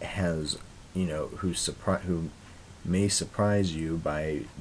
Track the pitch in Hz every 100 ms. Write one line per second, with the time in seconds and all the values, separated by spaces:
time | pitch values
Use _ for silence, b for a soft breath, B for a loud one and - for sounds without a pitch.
0 | - 104 87 80 78 - - - - 92
1 | 90 78 65 - 95 82 - - - 90
2 | 92 85 82 - B B B - 85 92
3 | 101 - - - 104 101 95 80 80 82
4 | 76 76 78 73 - -